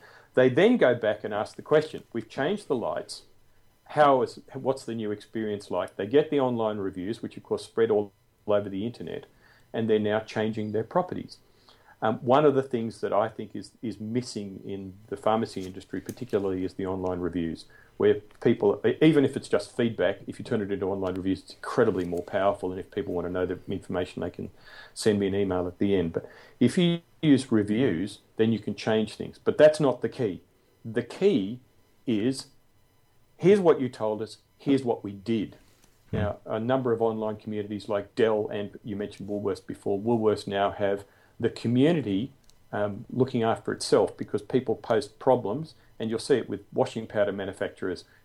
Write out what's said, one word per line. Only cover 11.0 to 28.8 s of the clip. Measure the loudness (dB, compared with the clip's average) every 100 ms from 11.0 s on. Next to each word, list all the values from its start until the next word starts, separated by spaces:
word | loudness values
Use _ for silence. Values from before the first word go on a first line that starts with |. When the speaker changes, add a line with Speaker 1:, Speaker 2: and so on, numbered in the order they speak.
| -2 -6 -10 -18 _ _ _ _ _ -4
Speaker 1:
Um, | -2 0
one | 2 6
of | 6 4
the |
things | 0 -4 -4 -6
that | -2
I | -2 -2
think | -6 -12
is, | -12 -16 -10
is | -10 -8
missing | -6 -6 -6 -10 -10 -12 -12
in | -10 -12 -14 -12
the | -4
pharmacy | 0 0 0 -6
industry | -10 -12 -10 -10
particularly | -10 -12 -4 -2 0 -2
is | -4
the | -4
online | -6 -4 -4 -4
reviews, | -4 -2 -4 -6 -14 -20 -14 0
where | 2 2 -2 -2
people, | 2 4 2 2
e-, | 0 4
even | 4 6
if | 2 -2
it's | -2
just | -2 -2
feedback, | -2 -2 0 0 -2 -8
if | -12
you |
turn | -4 -4
it | -2
into | -4 -4
online | -2 -4
reviews, | -2 -2 -4
it's | -6
incredibly | -14 -4 2 4 2
more | -2 -4
powerful. | -4 0 0 0 -4
And | -8
if | -8
people | -6 -4
want | -4 -4
to |
know | -2 -2
the | -4 -8
information, | -8 -6 -6 -4 -6
they | -8
can | -8 -14 -14 -20 -20 -18
send | -2 2 2
me | 2
an |
email | 0 0 -2 -4
at | -2
the | 2 2
end. | 0
But | -4 -8 -20 -10 0
if | 2 4
you | 2 0 _ -2
use | 4 4 4
reviews, | 2 2 2 2 0 -4 -10 _ 0
then | 2
you | 2
can | -2
change | -4